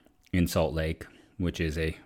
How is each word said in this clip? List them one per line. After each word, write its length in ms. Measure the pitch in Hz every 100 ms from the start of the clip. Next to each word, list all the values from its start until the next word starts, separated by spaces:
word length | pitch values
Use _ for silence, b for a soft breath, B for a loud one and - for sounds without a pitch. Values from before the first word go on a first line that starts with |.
| B _ -
in 160 | 92 85
Salt 260 | 90 80
Lake, 320 | 78 80 82 - B B B
which 220 | 85 -
is 180 | 82 78
a 200 | 80 -